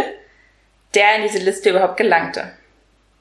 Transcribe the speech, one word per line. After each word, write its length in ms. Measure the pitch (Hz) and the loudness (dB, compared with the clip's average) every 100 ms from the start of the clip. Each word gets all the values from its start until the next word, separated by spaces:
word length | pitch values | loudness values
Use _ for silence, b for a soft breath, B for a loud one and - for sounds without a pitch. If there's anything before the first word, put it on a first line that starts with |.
| - - b b b b b b _ 202 | 0 -8 b b b b b b _ 2
der 220 | 208 214 | 2 2
in 40 | |
diese 160 | 214 202 | -2 -2
Liste 320 | 185 190 208 | -4 0 0
überhaupt 280 | 185 185 185 | 2 0 0
gelangte. 540 | 214 170 165 - - - _ _ _ _ _ _ | 2 2 0 -8 -12 -16 _ _ _ _ _ _